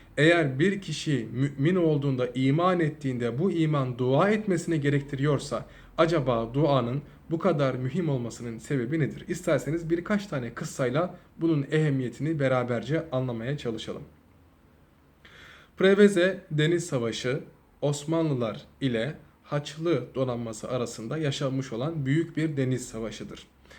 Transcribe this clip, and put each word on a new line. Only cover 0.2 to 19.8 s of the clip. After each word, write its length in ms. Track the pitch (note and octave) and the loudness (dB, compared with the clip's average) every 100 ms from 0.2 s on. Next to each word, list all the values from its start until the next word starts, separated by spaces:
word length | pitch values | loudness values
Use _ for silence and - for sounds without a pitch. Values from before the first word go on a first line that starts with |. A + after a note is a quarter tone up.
| D3+ E3+ D3+ C3 | 6 6 4 2
bir 220 | F3+ G3+ | 0 0
kişi 480 | - D3+ - C3+ G#2+ | -6 -8 -2 -2 -2
mümin 420 | A#2+ C#3 C#3 C#3+ | -2 -2 0 2
olduğunda, 540 | F#3 E3 D3 C#3 B2+ B2 | 4 2 2 0 0 -2
iman 460 | B2+ C3 D3 F3+ F3+ | 0 2 4 4 2
ettiğinde 580 | D#3 D3 C3+ B2 A#2 A#2 | 0 -2 -4 -2 -2 0
bu 140 | F#3+ | 0
iman 460 | E3 D#3 D3+ B2+ A#2+ | 2 2 2 0 0
dua 320 | B2+ C3+ G3 | 2 4 4
etmesine 460 | G#3+ G#3+ E3+ - E3 | 2 0 -2 0 0
gerektiriyorsa, 920 | C#3 C#3+ C#3+ C3+ C#3+ C3+ - A2+ - - - - | 2 0 -2 -2 0 0 0 -6 -8 -18 -14 2
acaba 560 | E3 E3 C3 A#2 A2+ | 4 4 2 0 0
duanın 480 | C3 D3+ C#3 A#2 C3+ - - - | 2 4 4 2 -4 -8 -18 -6
bu 80 | E3 | -2
kadar 360 | F#3+ D#3 C#3 | 0 2 0
mühim 340 | B2+ C3 F3+ E3 | 0 -4 -2 0
olmasının 500 | C3+ A#2 - A#2+ A2+ | -2 -4 -8 -10 -10
sebebi 400 | - C#3+ A#2+ D#3+ | -4 -2 0 0
nedir? 260 | B2 - - | 0 -2 -8
İsterseniz 600 | F3 - C#3+ - E3 E3 | -6 0 0 0 -4 0
birkaç 360 | E3+ F3 G#3 G3+ | -2 0 -2 -2
tane 280 | C#3+ A#2+ | -6 -6
kıssayla 600 | - D#3 - C3 C3+ F3+ - - - | -8 -10 -2 0 0 -2 -6 -20 -2
bunun 260 | E3 D3+ C3+ | 0 2 2
ehemmiyetini 680 | D#3 D#3 C3+ B2 - C#3+ D#3+ | 2 2 2 -2 -4 -4 0
beraberce 720 | C3+ B2+ A#2+ A#2+ A2 D#3 D#3 | 2 2 2 -2 0 -4 -2
anlamaya 460 | C3 B2+ A#2 A#2 C#3+ | -2 -2 -4 -4 -4
çalışalım. 440 | A#2+ G#2+ - - - - _ - - _ _ _ _ _ _ _ - - - - - - | -4 -6 -8 -10 -12 -20 _ -20 -20 _ _ _ _ _ _ _ -20 -20 -20 -20 -20 2
Preveze 640 | F#3+ G3 G3+ G3+ F#3 F#3+ - | 4 8 8 8 2 2 -4
Deniz 360 | D3+ D3+ F3 E3+ | 0 2 2 0
Savaşı 540 | C3+ A#2 G#2+ B2+ D3 - - _ _ | -2 -2 -2 -2 -4 -6 -20 _ _
Osmanlılar 840 | C#3+ D3 - E3 D#3+ C3 A2+ G2+ - - | -2 -2 -2 0 0 0 -2 -6 -14 -4
ile 340 | C3+ A#2 A#2+ D#3 - _ | -2 0 -2 -6 -18 _
Haçlı 720 | - D3 C#3+ D#3 | -6 -6 -6 -6